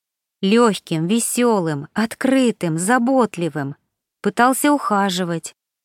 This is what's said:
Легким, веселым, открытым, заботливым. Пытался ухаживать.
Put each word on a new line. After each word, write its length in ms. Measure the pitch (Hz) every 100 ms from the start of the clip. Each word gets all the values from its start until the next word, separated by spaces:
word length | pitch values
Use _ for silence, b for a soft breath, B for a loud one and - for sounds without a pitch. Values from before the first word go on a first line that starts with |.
| _ _ _ _
Легким, 640 | 190 226 240 185 - 160 170
веселым, 800 | 226 220 - 240 214 160 147 143
открытым, 880 | - 226 - 269 269 247 214 175 160
заботливым. 960 | 185 247 233 262 214 - 170 147 139 - _ _ _ _
Пытался 500 | 202 - 247 247 294
ухаживать. 800 | 285 - 202 196 180 175 165 - - _ _